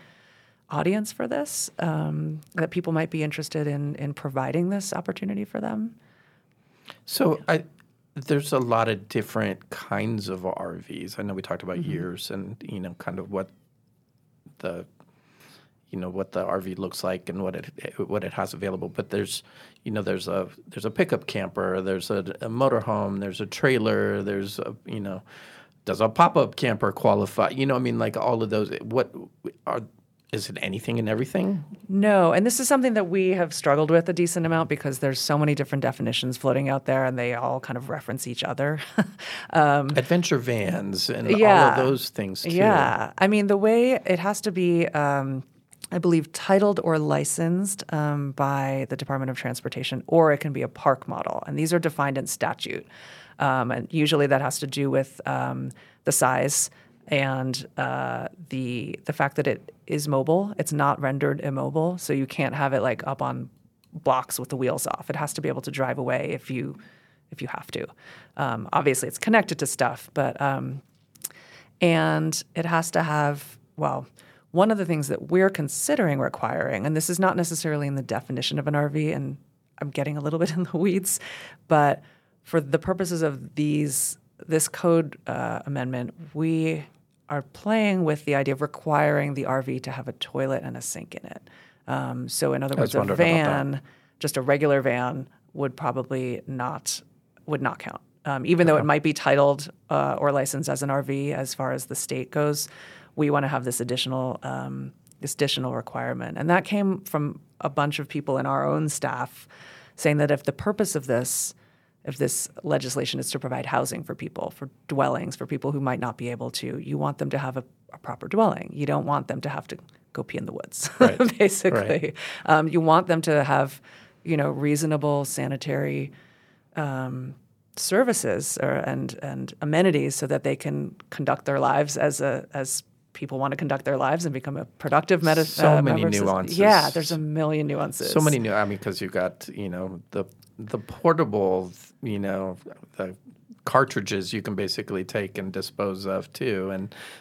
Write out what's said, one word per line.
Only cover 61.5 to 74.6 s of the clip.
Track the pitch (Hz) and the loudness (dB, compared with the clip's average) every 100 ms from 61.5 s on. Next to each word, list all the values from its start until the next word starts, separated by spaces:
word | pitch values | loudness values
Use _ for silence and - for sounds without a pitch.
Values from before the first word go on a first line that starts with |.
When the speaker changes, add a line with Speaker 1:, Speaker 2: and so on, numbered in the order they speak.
| 135 135 156 165 180 | -2 -2 0 0 -2
Speaker 1:
so | - | -2
you | 139 135 | -2 -2
can't | - 139 143 | -2 -2 0
have | 139 | 0
it, | 131 | 2
like, | 123 110 - | 0 -2 -4
up | 135 | -4
on | 131 127 127 _ _ _ _ | -4 -6 -10 _ _ _ _
blocks | 160 139 127 - - | -4 2 2 0 -6
with | 123 | -6
the | 131 | -2
wheels | 127 - - | 0 0 -2
off. | - - | -4 -4
It | 143 | -4
has | 147 | -4
to | - | -4
be | 143 | -4
able | 127 | -4
to | 143 | -6
drive | 139 127 139 | -4 -2 -2
away | 131 127 - | -2 -2 -2
if | 135 - | -6 -6
you, | 127 135 - - - _ _ - | -6 -6 -8 -18 -20 _ _ -20
if | - | -12
you | - | -10
have | - - | -10 -8
to. | - - - - - - - | -8 -8 -12 -20 -20 -12 -4
Um, | 139 117 113 | -4 -4 -2
obviously, | 151 139 127 - | 2 2 2 -2
it's | - | -4
connected | - 220 - - | 4 4 4 -2
to | 135 | -2
stuff, | - 123 127 - | 0 0 -2 -6
but, | - 135 - | -2 -2 0
um, | 139 135 131 139 - _ _ _ - - - - - - | -2 -2 -4 -8 -14 _ _ _ -12 -12 -20 -20 -12 0
and | 175 165 160 156 160 - - 165 | 4 4 4 2 0 -2 -6 -4
it | 170 | 0
has | 165 165 | 0 2
to | 170 | 0
have, | 160 151 147 143 - - _ - | 2 2 2 0 -8 -20 _ -4
well, | 147 135 135 _ - - _ | -2 -2 -8 _ -20 -20 _
one | 165 | 2